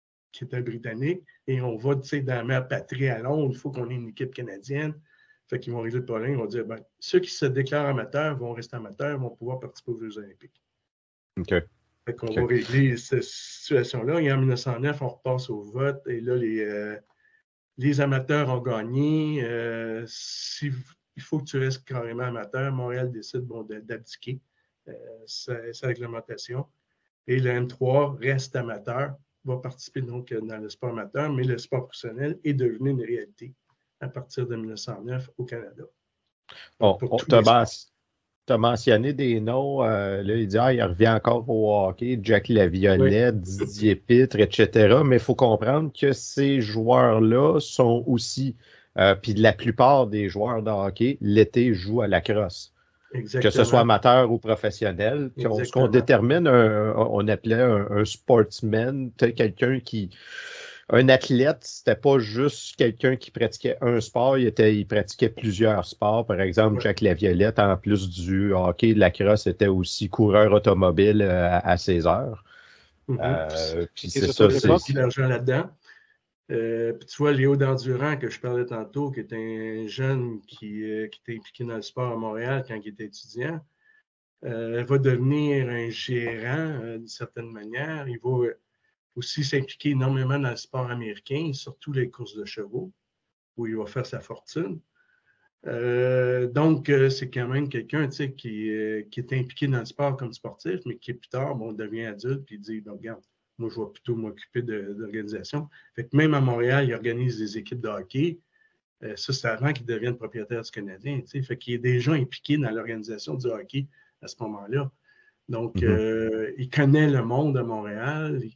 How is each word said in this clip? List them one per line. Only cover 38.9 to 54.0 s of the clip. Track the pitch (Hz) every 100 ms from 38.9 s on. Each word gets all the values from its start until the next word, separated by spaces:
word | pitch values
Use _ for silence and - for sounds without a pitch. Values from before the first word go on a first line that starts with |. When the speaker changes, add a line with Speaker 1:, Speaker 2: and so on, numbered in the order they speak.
| 107 135
Speaker 3:
des | 139 127 113
noms, | 107 131 139 139
euh, | 113 104 98 98
là, | 98 113
il | 101
dit, | 110
ah, | 127
il | 120
revient | 98 87 110
encore | 107 117 117 120
au | 110 107 104 95
hockey, | 95 120 120
Jack | 101 104 -
Laviolette, | 110 90 92 98 92 95 104 123 107
Speaker 1:
Oui. | 90 98 -
Speaker 3:
Didier | 104 107 95
Pitre, | - 120 131 104
et | 101
cetera, | - 107 113 104 127
mais | 143 120
il |
faut | 123 117
comprendre | 123 107 110 147 156
que | - 139
ces | 131 - 139 139 135
joueurs-là | 107 110 113 127 123 110 110 120 151 156
sont | - - 120 117 120
aussi, | 120 - 131 135 - _ - _ 95
euh, | 95 98
puis | 113 104
la | 110
plupart | - 120 113 131 139 110
des | 107 98
joueurs | 101 113 113
de | 107
hockey, | 101 98 95 120 139
l'été, | 104 107 104 123 123
jouent | 95 98 120
à | 101
la | 87
crosse. | - 104 92 - - _ _ _ _
Speaker 1:
Exactement. | 127 104 127 107
Speaker 3:
Que | -
ce |
soit | 113 123
amateur | 117 104